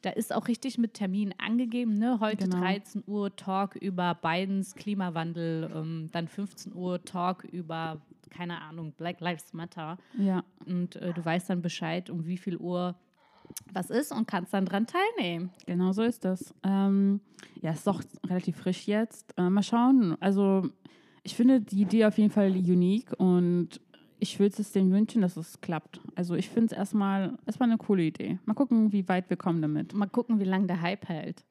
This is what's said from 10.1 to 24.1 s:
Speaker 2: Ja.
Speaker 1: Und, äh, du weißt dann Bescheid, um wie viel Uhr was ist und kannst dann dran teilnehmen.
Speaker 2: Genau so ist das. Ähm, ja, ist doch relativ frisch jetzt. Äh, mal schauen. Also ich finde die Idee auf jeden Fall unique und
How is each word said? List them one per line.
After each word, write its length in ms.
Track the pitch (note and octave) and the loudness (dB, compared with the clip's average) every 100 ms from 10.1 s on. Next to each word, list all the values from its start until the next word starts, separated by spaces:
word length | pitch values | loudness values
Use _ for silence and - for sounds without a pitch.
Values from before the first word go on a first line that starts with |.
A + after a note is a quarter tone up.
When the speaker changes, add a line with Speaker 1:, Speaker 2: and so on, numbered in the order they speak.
| A#3+ | -2
Speaker 2:
Ja. 240 | G3 F#3 - _ - | 0 0 -4 _ -6
Speaker 1:
Und, 300 | F3+ F3+ - | -4 -4 -6
äh, 160 | F3+ | -6
du 120 | E3+ E3 | -4 -2
weißt 240 | E3+ F3+ | -2 -2
dann 140 | F3+ | -4
Bescheid, 480 | E3+ - D#3+ E3+ F3+ | -4 -4 -4 -4 -6
um 160 | F3 D#3+ | -8 -6
wie 100 | F3+ | -6
viel 200 | - E3+ | -6 -6
Uhr 380 | F3 F3+ F3+ F3+ _ _ _ _ - - - | -4 -4 -4 -6 _ _ _ _ -20 -18 -10
was 160 | F#3+ F3+ | -8 -2
ist 240 | A#3 D4 | -2 -2
und 140 | C#4 A3 | -4 -2
kannst 260 | G3 F3+ | -2 -2
dann 120 | G3 F#3 | -2 0
dran 220 | G3 A#3 | 0 0
teilnehmen. 600 | F4 G#4 A#4 F#3 E3+ F3+ - - | 0 0 0 -2 -2 -6 -10 -4
Speaker 2:
Genau 260 | F3+ F#3 | 0 2
so 120 | F#3+ | 2
ist 200 | A3+ B3 | 0 0
das. 300 | F#3 F#3 - - | -4 -4 -6 -6
Ähm, 560 | G3 G3 G3 G3 G3 G3+ _ - - - | 0 2 4 4 4 2 _ -20 -20 -8
ja, 100 | D#3 | -4
ist 140 | D#3+ - | -2 0
doch 160 | F3+ - - F#3 | -2 -4 -10 -4
relativ 300 | F3+ F3+ E3+ | -2 -2 -2
frisch 320 | - F3+ - | -2 -2 0
jetzt. 460 | G#3 A3+ - - - | 0 -2 -6 -14 0
Äh, 120 | F3+ | 2
mal 120 | G3+ | 4
schauen. 540 | G3 A#3 B3 C4+ G3 D#3+ | 4 4 6 6 6 2
Also 480 | G3 G3 G3 F#3+ F#3 - - - _ _ | 2 4 4 4 2 -6 -20 -20 _ _
ich 120 | - - | -14 4
finde 240 | B3+ C4 | 6 6
die 220 | G#3 G3 | 4 0
Idee 240 | G3 A3 G#3+ | 4 6 6
auf 120 | G#3+ | 6
jeden 140 | G#3 | 4
Fall 200 | G#3 G3 | 6 4
unique 600 | F#3 F3+ F3+ F3+ G#3 - - | 4 4 4 4 2 -2 2
und 640 | F#3+ F3+ F3 F3 E3 - _ - _ | 4 6 4 2 0 -6 _ -20 _